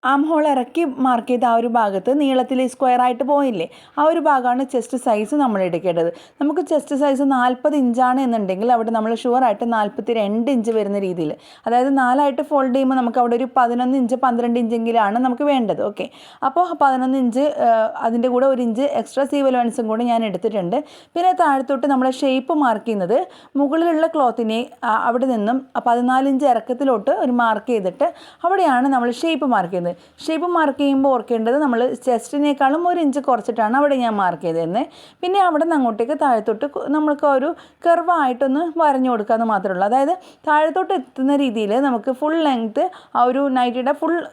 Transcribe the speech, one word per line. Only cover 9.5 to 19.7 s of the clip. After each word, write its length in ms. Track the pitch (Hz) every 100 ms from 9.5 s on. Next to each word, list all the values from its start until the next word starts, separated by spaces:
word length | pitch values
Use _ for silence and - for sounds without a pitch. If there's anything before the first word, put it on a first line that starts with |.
| 202 240
നാൽപത്തിരണ്ട് 760 | 233 208 - 208 233 202 214 233
ഇഞ്ച് 200 | 262 220 220
വരുന്ന 220 | 202 202
രീതിയിൽ, 320 | 196 175 156 - - -
അതായത് 280 | - 233 262 277
നാലായിട്ട് 440 | 247 254 285 269
ഫോൾഡ് 300 | 294 294 262
ചെയ്യുമ്പോൾ 260 | 247 262 262
നമുക്ക് 220 | 240 233
അവിടെ 160 | 240 233
ഒരു 100 | 254
പതിനൊന്ന് 440 | 262 240 240 247 269
ഇഞ്ച് 200 | 240 247 262
പന്ത്രണ്ട് 340 | 233 240 240
ഇഞ്ചെങ്കിലാണ് 600 | 233 233 226 233 208 220
നമുക്ക് 280 | 262 240 294
വേണ്ടത്. 300 | 277 220 165
ഓക്കെ, 240 | 202 208 233 - - -
അപ്പോൾ 220 | 269 269 359 330
പതിനൊന്ന് 400 | 277 262 254 262
ഇഞ്ച്, 220 | 254 233 294 - 240
ഏഹ്, 200 | 226 220 -
അതിൻ്റെ 280 | - 233 247
കൂടെ 140 | 247 269
ഒരു 160 | 262 240
ഇഞ്ച് 180 | 220 277 285
എക്സ്ട്രാ 260 | 220 - 277
സീം 220 | 285 277
അലവൻസും 400 | 254 240